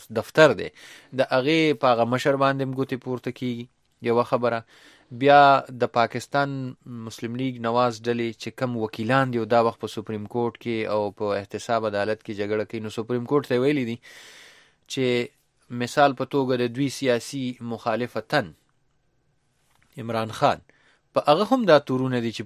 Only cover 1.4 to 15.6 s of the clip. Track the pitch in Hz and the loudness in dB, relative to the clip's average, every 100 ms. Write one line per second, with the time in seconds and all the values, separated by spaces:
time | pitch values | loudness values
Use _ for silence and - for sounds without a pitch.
1.4 | 135 160 156 143 131 117 117 127 147 139 | 2 2 2 2 2 2 2 0 0 2
2.4 | 139 135 135 131 131 127 127 123 127 - | 2 0 -4 -4 -4 -6 -6 -8 -8 -8
3.4 | 123 117 120 _ _ _ 117 117 120 123 | -6 -8 -12 _ _ _ 0 2 2 0
4.4 | 120 113 - - - _ _ 120 139 143 | 0 -2 -6 -20 -20 _ _ 2 8 8
5.4 | 143 135 - 123 117 120 113 120 - 143 | 8 6 2 -4 -2 0 0 -2 -4 -2
6.4 | 139 135 127 - 127 120 113 - 117 120 | -2 -4 -10 -12 -14 -12 -12 -10 -8 -6
7.4 | 131 123 117 120 123 107 117 117 117 - | -6 -4 -2 2 0 -2 -4 -2 -4 -8
8.4 | 117 - 127 117 110 - 113 135 127 117 | -12 -6 -4 -4 -6 -4 0 2 2 -2
9.4 | 110 120 117 - 107 113 101 107 104 120 | 2 2 2 -2 -8 -10 -8 -10 -6 -4
10.4 | 117 - 120 113 107 107 104 - 104 101 | -4 -4 -6 -4 -2 -2 -4 -4 -4 -4
11.4 | 98 104 - 113 110 101 104 110 - 101 | -6 -8 -4 -2 -2 -2 -2 -4 -6 -6
12.4 | 104 107 101 113 107 117 107 123 120 143 | -4 -4 -4 -8 -8 -8 -4 -6 -2 -2
13.4 | - 123 139 147 117 117 - - - - | 0 0 0 0 -4 -8 -14 -20 -20 -20
14.4 | - - _ _ - 135 127 120 - _ | -20 -20 _ _ -10 -2 0 0 -2 _
15.4 | _ _ | _ _